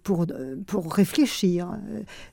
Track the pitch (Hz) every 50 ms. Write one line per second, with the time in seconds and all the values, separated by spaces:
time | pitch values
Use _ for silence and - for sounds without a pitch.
0 | _ - 196 165 170 165 - - 131 135 135 - 196 - 202 202 160 160 - 202
1 | 196 - - - 294 - - - - 185 175 175 175 180 - - - - 220 220
2 | 196 - - - - -